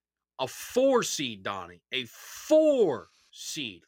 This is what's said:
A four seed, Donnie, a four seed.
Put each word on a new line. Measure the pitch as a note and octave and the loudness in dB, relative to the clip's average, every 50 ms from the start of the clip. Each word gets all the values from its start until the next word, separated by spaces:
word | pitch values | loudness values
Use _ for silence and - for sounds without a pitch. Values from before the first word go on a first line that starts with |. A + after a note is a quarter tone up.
| _ _ _ _ _ _ _ - | _ _ _ _ _ _ _ -8
A | C3 B2+ | -8 -8
four | - - - - - B3 C4 C#4 C4 A#3+ F#3 | -8 -12 -16 -4 0 2 4 6 4 4 2
seed, | - - - D3+ B2 A2 G2 F#2+ | 0 -4 -6 -6 -6 -8 -8 -8
Donnie, | G#2+ G2+ F#2+ F2+ E2+ F2+ E2+ _ _ - | -8 -8 -8 -10 -14 -16 -20 _ _ -8
a | C3 B2 | -8 -8
four | A#2 - - - - - - - - D#4 D#4 D#4 D4+ C#4+ C4 A3 E3+ C3 G#2 E2 - _ _ _ _ | -8 -14 -20 -20 -18 -18 -18 -2 4 4 6 6 6 4 4 2 2 2 -4 -8 -14 _ _ _ _
seed. | _ - - - - D#3+ C#3+ A2+ F#2 E2 _ | _ -18 -14 -12 -10 -10 -10 -10 -12 -16 _